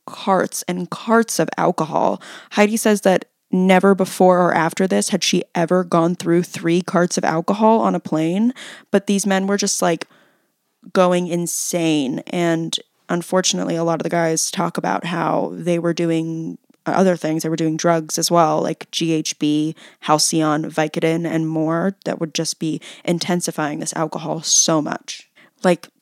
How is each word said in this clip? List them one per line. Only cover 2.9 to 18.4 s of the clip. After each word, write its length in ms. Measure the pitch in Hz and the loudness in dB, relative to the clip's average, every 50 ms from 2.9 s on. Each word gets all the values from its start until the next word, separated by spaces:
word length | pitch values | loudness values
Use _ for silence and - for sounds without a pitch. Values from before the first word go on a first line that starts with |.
| 208 196 | 2 4
that 240 | - 190 180 - - - _ _ _ _ | 4 2 2 2 0 -8 _ _ _ _
never 440 | - 185 185 190 185 185 196 196 196 | 0 4 6 6 6 8 6 6 4
before 460 | 180 185 - - - 185 185 180 175 | 4 2 -2 2 4 4 6 6 6
or 140 | 180 170 - | 4 4 2
after 320 | - 160 165 - - 190 | 2 0 0 0 0 0
this 220 | 180 196 202 208 - | 2 2 0 0 0
had 160 | 202 170 - | -2 -2 0
she 180 | - 190 175 - - - | 0 0 0 -2 -2 -2
ever 280 | 180 170 - 185 185 | -2 0 2 0 0
gone 320 | 180 175 180 170 165 170 175 | 0 2 2 2 2 2 0
through 280 | - - 170 170 175 | -2 0 0 2 2
three 400 | 175 - - - - 170 170 180 | 0 -2 -6 -4 -2 0 0 0
carts 340 | 175 - - 175 180 175 - | 0 0 0 0 0 0 0
of 80 | - - | -2 -2
alcohol 560 | - 160 165 170 - 202 208 220 220 226 220 | 0 -2 0 0 -2 0 2 4 4 4 4
on 140 | - 196 180 | 2 0 0
a 60 | 175 | -2
plane, 520 | - - 156 156 160 165 180 202 226 247 - - - - - - - _ | -2 -4 -2 -2 0 0 0 0 0 0 -2 -4 -10 -18 -18 -20 -4 _
but 160 | - 196 - | 0 0 2
these 200 | - 202 196 - | 0 0 0 0
men 200 | 202 190 190 196 | 0 0 0 0
were 100 | 196 202 | 0 -2
just, 240 | 202 202 196 - - | 0 -2 -2 -2 0
like, 260 | 185 175 170 165 - - _ _ _ _ _ _ _ _ _ _ _ _ _ _ - - | 0 0 0 -2 -4 -10 _ _ _ _ _ _ _ _ _ _ _ _ _ _ -16 -2
going 340 | - 196 185 180 180 180 180 | 2 2 4 4 2 0 0
insane. 920 | 160 175 175 175 165 - - - - - 170 165 160 156 151 135 123 156 165 - | -2 -2 -2 -2 -4 -4 -6 -6 -4 -2 0 0 0 2 0 0 -2 -4 -6 -6
And 520 | - 185 175 170 170 165 165 165 160 - - - _ _ _ _ - | -6 -4 -2 0 0 0 -2 -2 -4 -6 -6 -8 _ _ _ _ -6
unfortunately, 680 | 175 175 165 - 180 185 180 - - 180 185 185 170 | -4 -4 -4 -2 0 0 0 0 -2 -2 -2 -4 -2
a 80 | 165 170 | -2 0
lot 160 | 165 165 156 | -2 -2 -2
of 40 | - | -2
the 60 | 165 | -2
guys 400 | 170 170 165 160 160 160 - - | -2 0 0 0 0 -2 -2 -2
talk 260 | - 190 170 175 - | -2 -4 -4 -2 -4
about 300 | - - - - - - | -4 -2 -2 -2 -4 -4
how 460 | 170 175 170 160 156 160 - - - - | -4 -4 -2 -2 0 0 0 -2 -4 -6
they 240 | - 165 175 170 170 | -6 -2 -2 -2 0
were 160 | 165 170 165 | 0 -2 0
doing 640 | - 170 165 165 160 160 165 160 165 160 170 - - _ _ _ _ - | 0 0 0 0 0 -2 -4 -6 -6 -8 -8 -10 -12 _ _ _ _ -4
other 300 | - - - 190 185 175 | 0 2 4 4 4 2
things. 260 | 160 - 156 156 160 | 2 -2 -2 -2 -2
They 60 | - 160 | -2 -2
were 80 | 165 | -2
doing 220 | 160 165 160 160 156 | -2 0 -2 -2 0
drugs 400 | - 170 170 165 156 156 - 165 | 2 2 2 0 -2 -4 -4 -4
as 120 | 165 - | 0 2
well, 300 | 170 170 | 4 4